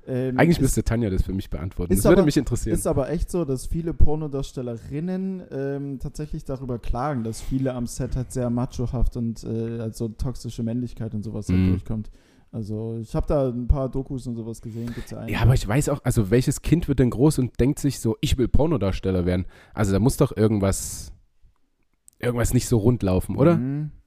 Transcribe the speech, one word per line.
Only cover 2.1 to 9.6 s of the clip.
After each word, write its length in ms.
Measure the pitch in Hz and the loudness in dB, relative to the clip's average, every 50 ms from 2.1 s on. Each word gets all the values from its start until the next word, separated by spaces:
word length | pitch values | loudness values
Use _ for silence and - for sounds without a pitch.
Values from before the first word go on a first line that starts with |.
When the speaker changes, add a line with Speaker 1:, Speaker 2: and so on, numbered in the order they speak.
| 170 196 | 6 8
Speaker 1:
aber, 40 | 185 | 6
Speaker 2:
mich 120 | 147 139 160 | 4 4 2
interessieren. 360 | 123 - 120 107 - 110 165 | 0 0 -2 -2 0 0 -2
Speaker 1:
ist 120 | 170 - 185 | 0 0 0
aber 240 | 156 127 135 - | 0 0 0 -2
echt 180 | 147 170 - - | -2 -4 -4 -2
so, 160 | - 180 170 | -2 -4 -2
dass 220 | 135 135 127 - - | -2 -4 -6 -4 -6
viele 260 | - 160 165 165 151 | -6 -4 -4 -4 8
Pornodarstellerinnen, 1500 | 127 - 151 151 156 160 151 135 135 135 - - 143 123 120 117 113 - - 135 143 165 180 185 185 190 190 190 185 180 - | 8 8 8 8 4 -2 -4 -4 -6 -6 -6 -8 -8 -8 -6 -8 -10 -10 -10 -8 -6 -6 -4 -4 -4 -4 -6 -6 -8 -12 -10
ähm, 480 | - 135 135 139 139 139 139 143 139 123 | -8 -6 -4 -4 -4 -6 -6 -8 -8 -8
tatsächlich 460 | - 151 - - 151 147 - 160 151 | -8 -10 -8 -8 -8 -8 -8 -10 -6
darüber 340 | - 135 127 139 127 123 117 | -8 -8 -8 -6 -6 -8 -6
klagen, 440 | - - - 120 127 151 147 123 110 | -2 -2 -2 0 0 -2 -2 -2 -4
dass 180 | 113 110 - | -4 -6 -8
viele 340 | - - 131 131 135 135 123 | -6 -4 -2 0 0 -2 -2
am 100 | 123 120 | -4 -6
Set 300 | 117 - - 135 120 - | -6 -4 -6 -6 -4 -2
halt 160 | 131 123 - | -4 -4 -4
sehr 180 | - 131 123 120 | -4 -4 -2 0
machohaft 680 | 120 120 123 127 - - 123 117 - 123 110 - - 123 | 0 -2 -2 -4 -4 -6 -4 -4 0 2 2 2 2 -2
und, 260 | 117 117 110 - - | -4 -4 -6 -6 -8
äh, 340 | 117 117 113 | -6 -6 -4